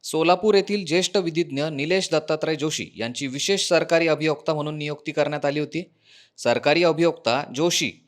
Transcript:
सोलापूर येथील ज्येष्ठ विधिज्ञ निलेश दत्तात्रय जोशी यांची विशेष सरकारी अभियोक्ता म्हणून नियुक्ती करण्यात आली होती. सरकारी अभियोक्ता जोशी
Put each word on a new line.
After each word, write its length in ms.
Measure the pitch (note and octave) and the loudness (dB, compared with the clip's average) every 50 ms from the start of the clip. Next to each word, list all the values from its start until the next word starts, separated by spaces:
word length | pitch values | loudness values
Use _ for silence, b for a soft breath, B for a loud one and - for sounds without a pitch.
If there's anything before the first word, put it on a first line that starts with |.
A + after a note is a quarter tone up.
| - | -10
सोलापूर 520 | - - D#3 D#3+ E3 F3+ F3+ G#3+ G#3+ G#3 | -4 -2 0 4 4 4 4 4 2 4
येथील 300 | G3 F#3+ G3+ G3+ G#3 F#3+ | 4 2 0 -4 -4 -2
ज्येष्ठ 320 | D3+ D#3 F3+ F3+ F3+ - G#3 | 0 0 0 0 0 0 -2
विधिज्ञ 460 | F3+ E3 D#3 D#3+ E3+ D3+ C#3 C#3 D3 | -2 0 -2 -2 -4 -2 -2 -4 -4
निलेश 460 | D#3+ D#3 C3+ C#3+ D#3 F3+ F#3+ F#3 - | -4 -4 -4 -2 0 0 0 0 0
दत्तात्रय 440 | E3 D#3 D3+ - D#3+ D3+ D#3+ D#3 D#3+ | 0 -2 0 0 -4 -2 0 -2 -2
जोशी 320 | D3+ D3 D#3+ D#3 - G2+ - - | -2 -2 -4 -4 -4 -8 -10 -8
यांची 320 | - A2 A#2 B2 A#2+ C#3+ C3+ | -8 -8 -6 -6 -6 -8 -6
विशेष 400 | B2+ C#3+ - - G3 F#3+ - - | -6 -4 -2 0 0 0 0 2
सरकारी 400 | F3+ E3 D3 D#3 E3+ E3 E3 E3 | 2 2 2 2 2 2 4 2
अभियोक्ता 460 | D#3 C#3+ D#3 D#3 D3+ C#3+ - - D#3+ | 0 0 0 -2 -2 -2 -2 -4 -2
म्हणून 240 | D3+ D3 D3+ D3+ D3+ | -2 -4 -6 -6 -6
नियुक्ती 340 | D3+ D3 D3 - - - | -6 -8 -8 -8 -10 -8
करण्यात 340 | D3 D#3 D3 D3 D3 D3 C#3+ | -2 0 0 0 0 -2 -2
आली 140 | C#3+ C#3+ D3+ | -2 0 0
होती. 240 | D3+ C#3+ - D#3+ F#3 - _ b b b b b b b b - | -4 -4 -4 -8 -8 -8 _ b b b b b b b b -4
सरकारी 460 | - A#2+ A#2+ A#2+ - C#3+ D3+ E3 F3 | 0 2 2 4 4 4 4 6 4
अभियोक्ता 600 | E3+ D#3+ D3+ E3+ E3+ D#3+ - - A2+ A#2 C3+ D3 - B2 | 4 4 4 2 2 2 0 0 0 0 0 -2 -4 -4
जोशी 360 | B2+ D#3+ F3 E3 - E3+ A2+ D#2+ - _ | 0 0 2 2 0 -2 -2 -6 -8 _